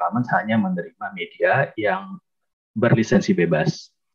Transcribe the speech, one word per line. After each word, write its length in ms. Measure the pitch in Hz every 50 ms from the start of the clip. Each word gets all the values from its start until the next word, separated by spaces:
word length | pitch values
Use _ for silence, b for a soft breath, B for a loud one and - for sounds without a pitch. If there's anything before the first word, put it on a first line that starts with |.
Commons 240 | 175 190 196 240 247 - 208
hanya 240 | 185 185 214 220 226
menerima 500 | 202 190 185 175 170 - - _ - - 196
media 560 | 180 175 - - - - 180 190 - - - - -
yang 400 | - 202 190 190 196 190 190 180 - _ _ _ _ _ _ _ _ _ _
berlisensi 640 | 110 104 117 - 113 107 - - 101 95 - 98 90
bebas 560 | 87 82 85 87 80 - - - - - _ _ _ _ _